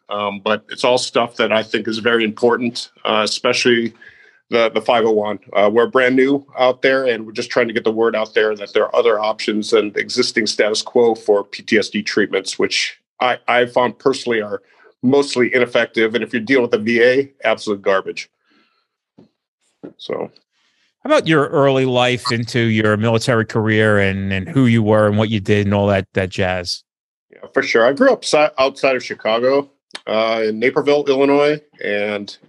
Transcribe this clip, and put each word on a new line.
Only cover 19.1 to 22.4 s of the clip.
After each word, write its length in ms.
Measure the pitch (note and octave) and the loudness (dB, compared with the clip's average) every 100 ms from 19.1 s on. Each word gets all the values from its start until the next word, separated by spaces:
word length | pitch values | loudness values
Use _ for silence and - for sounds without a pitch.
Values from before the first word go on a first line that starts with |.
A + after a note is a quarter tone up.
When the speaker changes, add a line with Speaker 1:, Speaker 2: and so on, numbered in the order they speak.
| _ - _ _ _ _ _ - - | _ -20 _ _ _ _ _ -20 -16
Speaker 1:
So. 320 | - - - _ _ _ _ _ _ _ | -10 -10 -10 _ _ _ _ _ _ _
Speaker 2:
How 60 | C4 | -2
about 180 | D4+ D#3+ | 0 2
your 220 | D#3 - | 2 2
early 360 | D#3 C#3 C3+ | 2 2 2
life 460 | C3 B2 B2 B2 - | 2 2 2 0 -2
into 300 | A#2 | -4